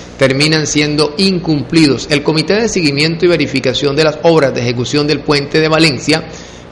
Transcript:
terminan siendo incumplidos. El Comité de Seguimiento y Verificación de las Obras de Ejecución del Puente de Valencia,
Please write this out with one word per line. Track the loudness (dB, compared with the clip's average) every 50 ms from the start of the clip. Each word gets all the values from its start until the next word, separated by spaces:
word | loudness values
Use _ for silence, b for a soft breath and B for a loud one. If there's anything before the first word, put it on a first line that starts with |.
| B B B
terminan | 0 2 2 2 2 0 0 0 0 0
siendo | 0 0 0 0 0 0 0 -2 -2 0
incumplidos. | 0 0 0 0 0 0 -2 -2 -2 -2 0 2 4 4 4 2 0 -2 -2
El | -2 -2 0
Comité | 0 0 0 0 0 0
de | 0 0
Seguimiento | 0 -2 0 -2 0 0 0 0 -2 0 0 2
y | 2
Verificación | 2 2 0 -2 -2 -2 -2 -2 -2 0 -2 -2 0
de | 0 0
las | 0 0 0 2
Obras | 4 4 4 2 2 0
de | -2
Ejecución | -2 -2 -2 -2 -4 -2 -2 -2 0
del | 0 -2 -2
Puente | 0 0 0 0 0 -2 0 0
de | 2 2
Valencia, | 2 2 2 2 0 0 -2 -2 -2 -2 -4 B B B B B B B B B